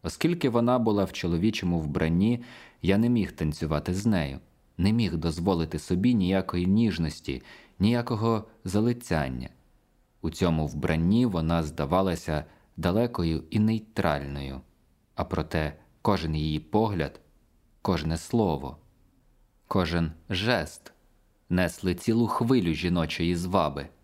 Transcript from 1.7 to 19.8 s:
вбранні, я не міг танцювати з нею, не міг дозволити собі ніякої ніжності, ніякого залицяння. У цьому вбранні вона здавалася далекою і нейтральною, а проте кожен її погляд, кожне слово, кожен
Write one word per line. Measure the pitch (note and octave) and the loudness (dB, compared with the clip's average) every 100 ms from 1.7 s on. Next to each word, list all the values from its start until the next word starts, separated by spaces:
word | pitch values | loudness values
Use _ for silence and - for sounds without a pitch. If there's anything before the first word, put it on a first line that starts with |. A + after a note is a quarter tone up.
| E2+ | 0
вбранні, | D2+ D#2+ D#2+ E2+ G#2 A#2+ - - - _ | 0 0 2 4 2 0 -6 -20 -20 _
я | E2+ G2 | 2 4
не | A#2+ | 4
міг | A#2+ F#2 | 2 0
танцювати | - D#2 D2+ D#2 D2+ D2 | -2 -2 -2 -2 -2 0
з | F2+ A2+ | 0 2
нею, | G2 C#2+ C#2 - _ _ - | 0 0 -6 -16 _ _ -2
не | F2+ | 0
міг | A2+ G#2 E2 | 2 0 0
дозволити | E2 D#2 F2 F2+ D#2+ D#2+ | -2 0 0 0 0 -4
собі | - F2+ A#2+ | -2 2 2
ніякої | A#2 F#2 F#2+ F#2 F2+ F2+ | 2 2 2 0 -2 2
ніжності, | G#2 A2+ E2+ D#2 - - C2 - - - _ | 4 2 0 -4 -4 -8 -10 -10 -20 -20 _
ніякого | G2 A#2+ A#2 A2+ A2+ A2 G2+ - | 2 2 0 0 2 0 -2 -12
залицяння. | F#2 G2+ A2+ B2 - E2 C2+ B1 B1+ - _ _ _ _ _ _ | -2 0 2 0 -2 -2 -2 -6 -10 -16 _ _ _ _ _ _
У | E2 | -8
цьому | D#2+ F2+ D#2+ D2+ | 0 2 2 0
вбранні | C#2+ D#2 D#2+ E2+ A2 B2+ | -2 0 2 2 2 2
вона | F2 D#2+ E2+ | 0 0 0
здавалася | D2+ D2+ C#2+ F2+ F#2+ E2 - D2+ D2+ - _ - | 0 -4 0 2 2 -2 -4 -6 -6 -18 _ -4
далекою | F2 G2 A#2+ B2 E2 D#2 - | 0 0 0 0 -2 -2 -2
і | - | 0
нейтральною, | G#2+ A2 - - E2+ D2 C#2 C#2 C2+ C2+ - _ _ _ _ - | 2 0 -4 -2 0 0 -4 -8 -8 -10 -14 _ _ _ _ -8
а | |
проте | - E2 D#2 E2 D2+ - _ _ | -4 -4 -2 -2 -2 -6 _ _
кожен | - F#2+ D#2+ D#2 | 0 0 0 -2
її | D2+ D2+ | -2 -4
погляд, | - G#2+ A2 F#2+ C#2+ - _ _ _ _ _ _ | -2 0 0 -2 -6 -8 _ _ _ _ _ _
кожне | - E2+ D#2 E2 | -2 -2 -2 -4
слово, | - A#2+ G2+ D2 C2+ D2+ _ _ _ _ _ _ _ _ _ | -2 0 0 -2 -6 -14 _ _ _ _ _ _ _ _ _
кожен | G2+ | 0